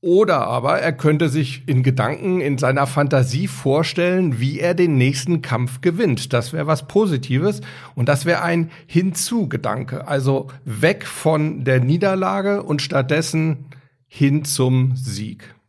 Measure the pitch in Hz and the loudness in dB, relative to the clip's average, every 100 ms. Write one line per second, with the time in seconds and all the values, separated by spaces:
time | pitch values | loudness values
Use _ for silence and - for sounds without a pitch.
0 | 180 180 214 156 107 123 127 180 - 127 | 4 4 4 2 0 -2 0 0 0 0
1 | 151 151 160 139 139 - - 131 131 131 | 2 2 2 0 -2 -6 -2 2 2 2
2 | 110 147 196 185 143 135 131 131 139 151 | -2 -2 -2 0 0 0 0 2 0 0
3 | 143 139 131 135 190 - 139 143 160 - | 2 2 2 0 -4 -4 0 0 0 0
4 | 175 185 180 117 131 143 175 175 175 139 | 0 2 0 0 -2 -2 -2 2 4 4
5 | 127 135 135 170 - 120 123 - 180 170 | 2 0 -2 -2 0 -4 -4 -2 -2 2
6 | 214 120 - 120 117 160 151 156 147 202 | 0 0 -2 -2 -2 -6 -2 -2 0 2
7 | 214 139 131 127 185 202 - - - - | 2 0 0 0 0 -2 -10 -18 -14 -4
8 | 123 143 151 170 170 170 165 - - 170 | 0 2 2 0 0 0 -2 -6 -2 0
9 | 185 165 - 233 165 - 110 110 127 131 | 0 -2 -4 -2 -2 -4 -4 -4 -6 -10
10 | - 143 131 135 - - - 107 151 202 | -4 -2 0 0 -2 -14 -12 0 2 0
11 | - - 160 156 156 165 131 131 123 170 | -6 -2 0 2 0 -2 2 2 4 2
12 | 196 190 185 196 196 202 - 147 - 139 | 2 0 0 0 0 -2 -2 -4 0 -2
13 | 131 151 156 160 160 143 - - _ _ | 0 0 0 0 0 -2 -8 -20 _ _
14 | _ - 139 147 147 - 127 131 131 127 | _ 0 2 2 0 0 2 4 2 0
15 | 131 98 107 - - - | -4 -6 -8 -12 -20 -20